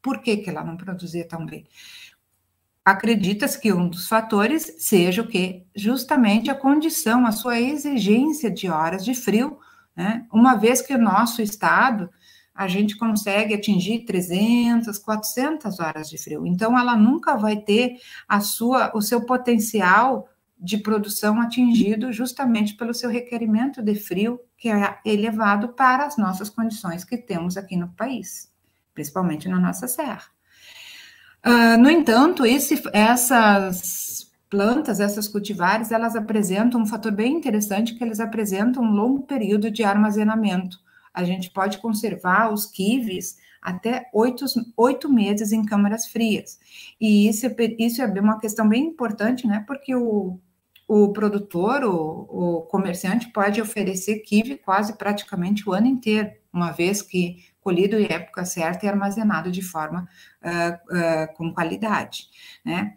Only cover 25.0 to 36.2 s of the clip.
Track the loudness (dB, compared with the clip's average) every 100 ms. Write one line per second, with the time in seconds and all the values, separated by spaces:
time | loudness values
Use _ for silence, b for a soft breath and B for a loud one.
25 | -2 0 0 0 2 2 0 2 2 2
26 | 0 -2 -2 -2 -8 -4 -4 -4 -8 -8
27 | -8 -10 -6 -4 -4 -6 -6 -4 -6 -6
28 | -6 -6 -10 -14 -18 _ _ _ _ -12
29 | -8 -4 -2 -2 -4 0 0 -2 -8 -6
30 | -6 -8 -14 _ B B B B B B
31 | B B B B 2 6 8 8 8 8
32 | 6 6 6 4 4 2 2 -2 0 2
33 | 4 4 4 4 6 6 2 -4 -8 -8
34 | -10 -12 -14 _ _ 0 2 2 0 0
35 | 0 -2 -4 -6 -6 -2 0 0 0 -2
36 | -2 -4